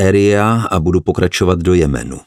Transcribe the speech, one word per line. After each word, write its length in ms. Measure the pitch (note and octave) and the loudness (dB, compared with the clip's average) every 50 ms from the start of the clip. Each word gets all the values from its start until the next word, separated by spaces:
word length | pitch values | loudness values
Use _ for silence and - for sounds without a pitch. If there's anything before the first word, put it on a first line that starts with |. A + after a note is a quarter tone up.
| F#2+ F#2+ | 0 2
area 540 | G2 G2+ G2+ G2+ G#2 G#2 G#2 A2 A#2 A#2 | 2 2 2 2 2 2 0 0 0 -2
a 180 | A2 - - F2+ | -2 -2 -2 -2
budu 220 | D#2 F2 E2+ F2+ | 0 0 0 0
pokračovat 580 | D#2 - E2+ - F#2 F2+ - - G2+ F2+ F2+ E2+ | 0 -2 -2 -2 -2 -2 -2 0 0 0 0 0
do 140 | E2 F2 F2+ | 0 2 2
Jemenu. 460 | F2 D#2+ D2+ C2+ A#1+ A1+ B1+ C2 - - | 2 2 0 -2 -4 -6 -10 -12 -16 -18